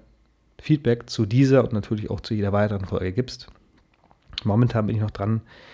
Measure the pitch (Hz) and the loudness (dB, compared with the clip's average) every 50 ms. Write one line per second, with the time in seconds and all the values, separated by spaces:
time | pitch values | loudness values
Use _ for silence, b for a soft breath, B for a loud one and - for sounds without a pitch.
0 | _ _ _ _ _ _ _ _ _ _ _ - - - 156 147 - 117 120 120 | _ _ _ _ _ _ _ _ _ _ _ -16 0 0 0 2 4 0 0 0
1 | - - - - 110 98 113 131 139 131 135 131 117 - 113 104 - - 113 107 | -2 -8 -2 -2 -2 2 4 4 6 6 6 4 4 2 -2 -4 -2 -4 -6 -6
2 | 107 - 101 101 - - 113 107 101 101 98 101 104 104 104 98 95 87 101 92 | -4 -6 -6 -8 -6 -6 -4 -2 0 0 2 2 0 0 0 -4 -6 -4 -4 -4
3 | 92 92 92 120 123 - - - - - - _ _ _ _ _ _ _ _ _ | -4 -2 -2 -4 -4 -4 -8 -16 -18 -20 -20 _ _ _ _ _ _ _ _ _
4 | _ _ _ _ _ _ - - - 107 101 113 123 120 - 113 107 104 113 107 | _ _ _ _ _ _ -16 -4 -2 0 2 4 2 2 2 -2 -2 0 -2 -2
5 | 107 101 - - 98 107 113 113 B B B B B B | -2 -4 -4 -4 -2 -2 -2 -2 B B B B B B